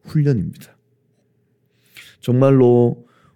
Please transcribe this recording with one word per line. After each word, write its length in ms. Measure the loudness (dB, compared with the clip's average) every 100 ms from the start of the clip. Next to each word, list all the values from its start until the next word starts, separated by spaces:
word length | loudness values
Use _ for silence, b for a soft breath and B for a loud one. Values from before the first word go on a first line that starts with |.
훈련입니다. 720 | -8 -4 -4 -4 -8 -14 -20 _ _ _ _ _ _ _ _ _ _ b b b b b
정말로 880 | -4 0 2 2 2 2 0 -4 b b b